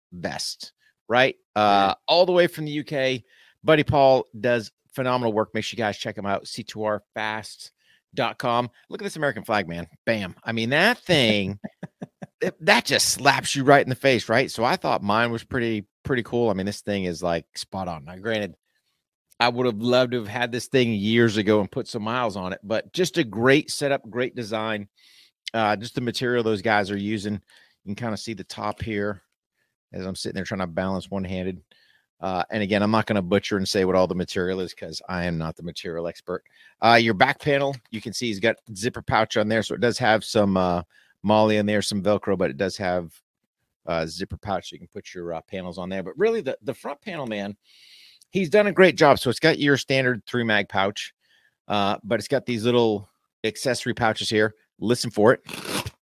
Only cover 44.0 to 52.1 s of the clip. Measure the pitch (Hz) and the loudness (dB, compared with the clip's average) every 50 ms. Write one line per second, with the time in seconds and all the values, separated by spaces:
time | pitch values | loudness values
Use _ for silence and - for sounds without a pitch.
44 | 82 80 82 90 95 - - - - 107 95 87 - - 85 76 87 - - 101 | -4 -4 -6 -10 -10 -10 -10 -12 -8 -6 -6 -6 -6 -10 -18 -18 -20 -18 -18 -18
45 | - - - 92 85 85 82 80 - - 98 95 90 90 85 92 90 92 95 95 | -16 -16 -14 -12 -10 -10 -10 -10 -12 -12 -12 -10 -10 -10 -10 -10 -8 -8 -6 -8
46 | 90 92 - 143 202 226 226 220 147 131 - - 208 135 120 - - 233 - - | -8 -8 -4 -2 0 0 0 -2 -4 -6 -8 -8 -8 -10 -10 -10 -10 -14 -14 -12
47 | - 220 175 156 131 113 107 101 98 104 98 _ _ _ _ _ - - - - | -12 -12 -10 -8 -8 -6 -6 -6 -8 -8 -10 _ _ _ _ _ -20 -20 -20 -20
48 | - - _ _ _ _ - 196 190 151 202 214 208 202 165 180 190 175 139 - | -20 -20 _ _ _ _ -4 -2 0 2 4 4 4 4 6 6 6 6 8 6
49 | 160 143 123 - - 127 110 - - 160 147 - 147 143 139 120 - - 135 135 | 6 6 6 6 4 -2 0 2 2 2 2 4 2 2 2 2 2 0 0 2
50 | 131 123 123 101 - - - 123 117 113 107 104 98 - - 98 95 101 104 - | 2 2 0 -2 -4 -4 -2 -2 0 2 2 2 0 0 0 0 0 0 -2 -6
51 | - - _ _ _ _ _ _ _ _ _ _ _ - 104 104 98 98 104 - | -10 -12 _ _ _ _ _ _ _ _ _ _ _ -2 0 0 0 0 -2 -2
52 | - 98 | -4 -2